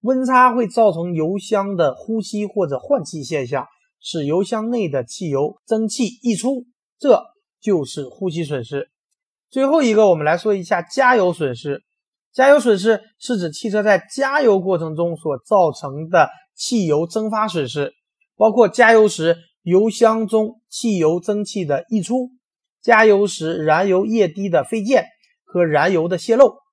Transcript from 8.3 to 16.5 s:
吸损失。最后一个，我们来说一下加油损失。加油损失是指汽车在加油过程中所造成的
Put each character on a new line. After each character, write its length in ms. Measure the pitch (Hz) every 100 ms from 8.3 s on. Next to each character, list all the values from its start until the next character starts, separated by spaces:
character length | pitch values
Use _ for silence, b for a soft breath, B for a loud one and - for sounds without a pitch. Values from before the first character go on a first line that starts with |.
吸 120 | 160
损 220 | 151 143
失。 260 | 113 139 - _ _ _ _ _ _
最 160 | 269 269
后 160 | 320
一 120 | 254
个， 140 | 214 208
我 60 |
们 100 | 170
来 120 | 151 170
说 180 | 214
一 80 | 196
下 180 | 175 185
加 320 | 170 - 254
油 180 | 247 185
损 220 | 170 147
失。 300 | 123 147 139 _ _ _ _ _
加 160 | - 262
油 100 | 285
损 180 | 233 202
失 220 | 208 214 - _
是 200 | - 240
指 120 | 170
汽 200 | 156 226
车 120 | 208
在 240 | 208 190 -
加 280 | - 269 285
油 180 | 262 196
过 160 | 180 180
程 180 | 160
中 220 | 156 170 165
所 220 | 156 135
造 340 | - 208 165
成 380 | 139 147 139 160
的 180 | 175 143 B B